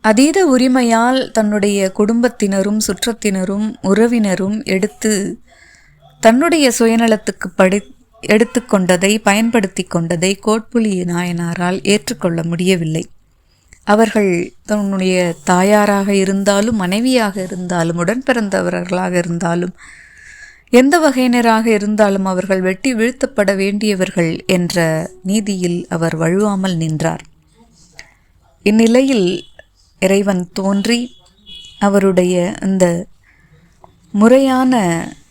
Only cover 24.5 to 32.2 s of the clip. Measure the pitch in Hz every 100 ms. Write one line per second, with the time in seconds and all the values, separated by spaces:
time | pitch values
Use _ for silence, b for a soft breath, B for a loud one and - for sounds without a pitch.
24.5 | 185 175 180 165 160 170 - 185 208 208
25.5 | 190 180 175 - 170 165 160 165 185 214
26.5 | 196 190 175 160 156 160 160 - _ _
27.5 | _ _ _ _ _ B B B _ _
28.5 | _ - 214 226 240 269 254 180 190 -
29.5 | - - _ _ _ 190 196 202 185 180
30.5 | - 196 202 202 240 247 - _ _ _
31.5 | - - - 202 196 196 185